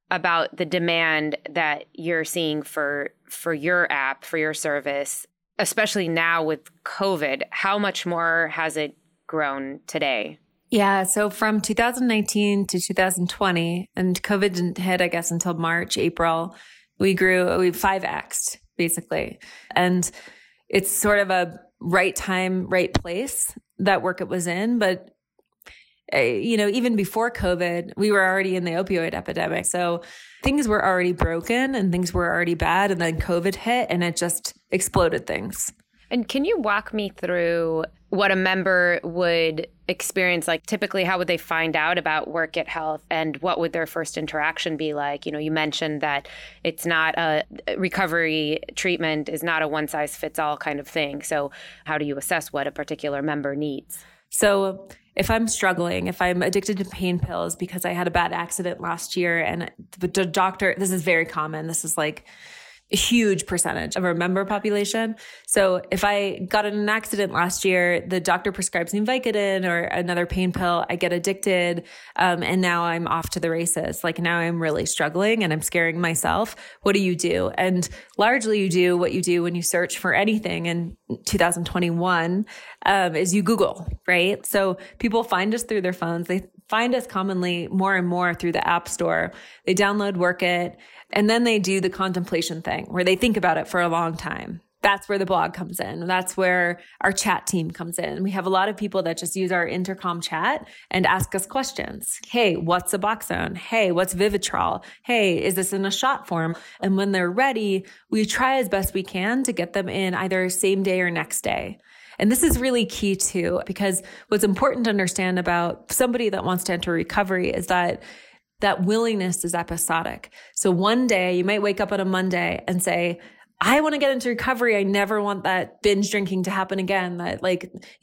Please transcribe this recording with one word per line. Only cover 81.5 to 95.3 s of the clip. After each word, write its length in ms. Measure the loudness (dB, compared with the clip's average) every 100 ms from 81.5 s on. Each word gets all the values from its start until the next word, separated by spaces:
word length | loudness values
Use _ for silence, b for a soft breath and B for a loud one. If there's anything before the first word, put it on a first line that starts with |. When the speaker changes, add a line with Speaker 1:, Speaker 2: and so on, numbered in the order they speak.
| 2 -2
Speaker 2:
twenty-one, 800 | 0 0 0 2 2 2 0 -2 B B B 2
um, 300 | 2 2 2
is 160 | 2 2
you 80 |
Google, 420 | 4 4 2 0 -8 -6 0
right? 380 | 2 2 0 0
So 320 | 0 2 0 B B
people 280 | 0 0 0
find 280 | 0 2
us 100 | 0
through 180 | -2 -2
their 100 | -2
phones. 360 | -2 -2 -4 -2
They 180 | -4 -4 _ -4
find 260 | 0 2 0
us 100 | -2
commonly 600 | -4 -2 0 -2 -2 -2
more 300 | 0 2 2
and 100 | 2
more 260 | 0 0
through 200 | 0 -2
the 120 | 0 2
App 220 | 0 0
Store. 460 | -2 0 2 0 -6 B B 0
They 100 | 2
download 420 | 4 2 0 2
Work 260 | 2 2
It, 340 | 0 0 -2 -6 B B B
and 180 | 2 4
then 160 | 4 4
they 140 | 4
do 200 | 2 2
the 100 | 0
contemplation 720 | 0 -2 -2 -2 -2 -2 -4
thing 260 | -4 -6 -4
where 160 | 0 2
they 100 | 4
think 220 | 4 4
about 200 | 2 2
it 120 | 0
for 100 | 0
a 80 | 2
long 300 | 2 0 -2
time. 420 | -6 -8 -10 -12 _ _
That's 260 | 2 2 0
where 100 | -2
the 80 |
blog 280 | 0